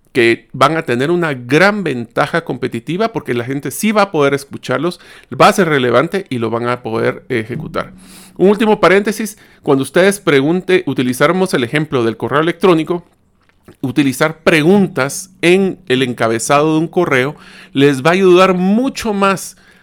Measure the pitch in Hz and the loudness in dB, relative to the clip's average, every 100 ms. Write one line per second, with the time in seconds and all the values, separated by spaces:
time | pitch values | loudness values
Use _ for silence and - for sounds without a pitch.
0 | _ - 117 117 _ 131 135 160 156 120 | _ 0 2 2 _ 0 0 0 -4 -2
1 | 143 175 165 131 120 147 190 208 165 123 | 0 -2 -2 -6 -2 2 2 0 -4 -6
2 | 113 - 147 170 160 131 123 117 131 175 | -6 -4 -2 -2 -6 -6 -6 -8 -8 -4
3 | 220 156 139 120 117 139 147 - 208 214 | -4 -4 -6 -6 -4 -6 -8 -4 -2 0
4 | 196 156 139 139 - 113 - 127 165 - | 0 2 0 0 -6 -16 -6 -4 -4 -8
5 | - - - 123 180 208 165 143 123 120 | -18 -20 -14 2 4 4 2 2 0 0
6 | 160 117 - 123 113 117 120 123 113 113 | -2 -4 -6 -6 -4 -4 -4 -4 -6 -4
7 | 120 - - 123 107 117 - - - - | -4 -4 -6 -6 -6 -10 -8 -8 -10 -14
8 | - - - - 190 208 220 208 170 190 | -20 -20 -20 0 2 4 2 4 4 4
9 | 214 208 220 - - _ - 135 135 175 | 0 -6 -8 -10 -20 _ 0 0 0 2
10 | 190 196 - 143 139 180 180 185 - 131 | 2 2 0 2 2 -2 0 -2 0 -4
11 | 127 123 147 185 185 156 117 147 151 135 | -2 0 0 2 0 -2 -2 -4 -2 -2
12 | 117 113 117 139 160 170 190 165 156 175 | -2 -2 -4 -2 -2 0 2 2 0 -6
13 | - _ _ _ _ _ - - 131 123 | -8 _ _ _ _ _ -20 -10 -6 0
14 | 139 127 156 160 - 165 151 202 185 - | 0 0 -4 -2 0 2 4 4 2 -2
15 | 135 - - - 170 185 190 - - 127 | -4 -6 -14 -4 2 2 2 -4 -4 -2
16 | 131 117 117 113 - 147 156 156 160 180 | -2 -2 -2 -2 0 2 2 0 0 -2
17 | 170 135 135 147 - - - 135 143 135 | 0 0 -2 -6 -20 -20 -10 2 2 2
18 | 143 185 185 175 190 180 185 214 269 - | 0 2 4 6 4 2 0 0 0 -4
19 | 226 202 196 190 - - _ _ | -6 -2 0 -2 -6 -18 _ _